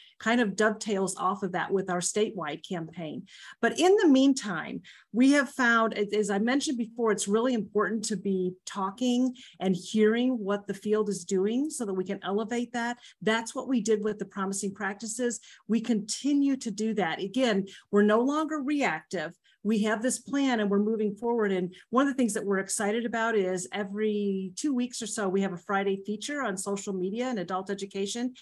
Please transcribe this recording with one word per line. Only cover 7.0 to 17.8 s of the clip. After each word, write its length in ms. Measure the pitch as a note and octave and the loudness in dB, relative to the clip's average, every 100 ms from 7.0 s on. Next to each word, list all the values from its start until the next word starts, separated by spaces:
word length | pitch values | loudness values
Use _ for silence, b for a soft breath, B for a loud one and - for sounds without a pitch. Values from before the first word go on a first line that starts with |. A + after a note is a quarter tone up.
| A3+ | 0
it's 160 | G3+ - | 2 2
really 260 | G#3+ B3 | 2 2
important 520 | A#3+ G3+ G#3 F#3+ A3 G#3+ | 0 0 0 0 -2 -4
to 120 | G#3 | -4
be 380 | G3+ F#3+ F3+ F3+ - | 0 0 0 -4 -12
talking 680 | G#3 F#3+ G3 B3 B3 B3+ B3+ B B | -6 -6 -2 0 2 0 -2 B B
and 160 | F#3+ F3+ | 0 0
hearing 640 | - A3 G#3+ A3+ B3+ B3+ | 0 4 4 4 2 0
what 260 | G3 G3+ G3+ | -2 -4 -4
the 80 | |
field 360 | G3 G#3 G#3+ G#3 | -6 0 0 0
is 160 | F3+ E3+ | -4 -2
doing 440 | F#3+ G3 A#3+ D4+ | 0 2 0 -2
so 160 | - A3 | -4 -4
that 80 | |
we 120 | F#3+ F#3 | -4 -4
can 140 | G3 | -6
elevate 500 | F3 G3+ G#3+ A#3+ A#3+ | -2 -2 -2 -4 -4
that. 240 | B3 A#3 A#3+ B B | -4 -6 -6 B B
That's 300 | G3 A3 A#3 | -2 0 -2
what 160 | C4+ - | -8 -2
we 140 | B3+ | 0
did 200 | G#3 G#3+ | 2 2
with 160 | G#3 G#3 | 0 -4
the 60 | |
promising 500 | G3 G3+ F#3+ G3 G3+ | -8 -4 -4 -4 -6
practices. 680 | F#3+ G3 G3+ A3 - B3 A3+ B B B | -4 -6 -6 -10 -4 -4 -4 B B B
We 140 | A3 | -2
continue 760 | A3+ A3 G#3 - C4+ C#4+ C#4 C4+ | 2 -2 -2 -4 0 2 2 0
to 160 | A#3+ | -4
do 220 | G3 A3 | -4 -2
that. 260 | G#3 E3+ D#3 | 0 -2 -2
Again, 480 | G3 B3 B3+ G3 G3 B | -4 0 2 2 -2 B